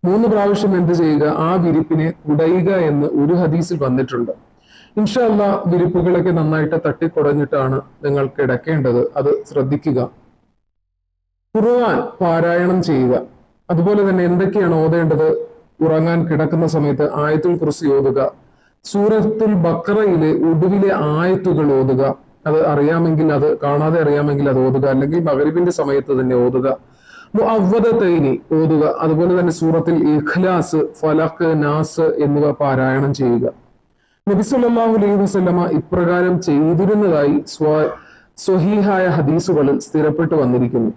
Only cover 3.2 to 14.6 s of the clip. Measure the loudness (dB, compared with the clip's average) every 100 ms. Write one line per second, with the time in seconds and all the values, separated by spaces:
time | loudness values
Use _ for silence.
3.2 | 0 2 0 0 -2 -4 -2 -2 -2 -4
4.2 | -6 -8 _ _ _ -20 -12 -4 -2 0
5.2 | 0 2 0 0 0 0 0 0 0 0
6.2 | 0 0 0 0 -2 -2 -4 -4 -4 0
7.2 | 0 0 -2 -2 -2 -4 -6 -8 -4 -2
8.2 | -2 -2 -2 -2 -2 -2 0 0 0 -2
9.2 | 0 -2 -2 -4 -2 -2 -2 -2 -4 -8
10.2 | _ _ _ _ _ _ _ _ _ _
11.2 | _ _ _ -2 2 2 2 -2 -4 -4
12.2 | -2 0 0 0 0 0 0 0 2 0
13.2 | -2 -18 _ _ _ -2 2 2 2 0
14.2 | 0 0 0 0